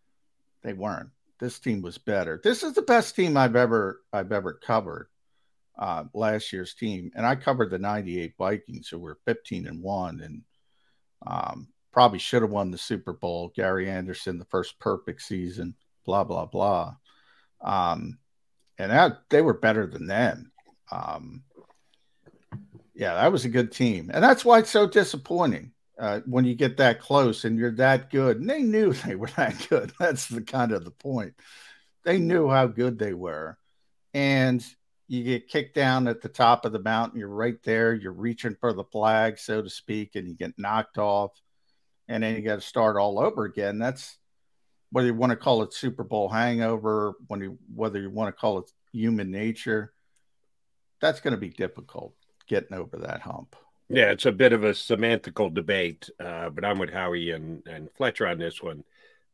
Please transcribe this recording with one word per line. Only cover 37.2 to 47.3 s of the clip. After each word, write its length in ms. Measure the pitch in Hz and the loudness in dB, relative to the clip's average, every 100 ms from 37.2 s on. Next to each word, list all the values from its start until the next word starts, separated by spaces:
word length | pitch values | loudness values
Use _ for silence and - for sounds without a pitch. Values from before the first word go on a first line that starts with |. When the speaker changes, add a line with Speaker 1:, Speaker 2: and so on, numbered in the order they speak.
| 101 | -8
Speaker 1:
right 340 | 101 120 113 | -4 -4 -2
there. 320 | 113 113 113 | -2 2 2
You're 180 | 113 95 | 0 -4
reaching 440 | 90 117 117 117 101 | -6 -6 -4 -6 -2
for 120 | 120 | -2
the 120 | 98 | -2
flag, 540 | - 107 107 110 113 107 | -4 0 4 4 2 -2
so 240 | - 107 | -4 -4
to 80 | 98 | -4
speak, 440 | - - 107 104 | -10 -8 -6 -6
and 120 | 101 87 | -10 -10
you 80 | |
get 240 | 85 90 - | -10 -10 -8
knocked 400 | 101 110 - - | -2 -2 -2 -2
off. 340 | 104 101 101 _ _ _ _ _ _ _ - | 0 0 -2 _ _ _ _ _ _ _ -8
And 140 | 113 | -4
then 120 | 110 | -2
you 80 | 110 | -2
gotta 180 | 107 104 | -2 -4
start 360 | - 120 110 101 | -2 2 2 2
all 220 | 104 101 | 0 0
over 260 | 180 214 | 0 -2
again. 340 | 104 104 101 104 | -6 -4 -4 -2
That's 400 | 123 135 - - _ _ _ _ _ _ _ | -4 -6 -12 -20 _ _ _ _ _ _ _
whether 160 | 131 123 | 0 0
you 80 | |
wanna 220 | 113 123 113 | 2 2 2
call 260 | 143 117 | 2 2
it 100 | 107 | 0
Super 320 | - 131 - | -4 -6 -6
Bowl 240 | 95 107 98 | -4 -2 0
hangover, 880 | 110 120 117 113 110 107 107 104 - | 0 0 0 0 -2 0 0 -2 -6
when 120 | - | -10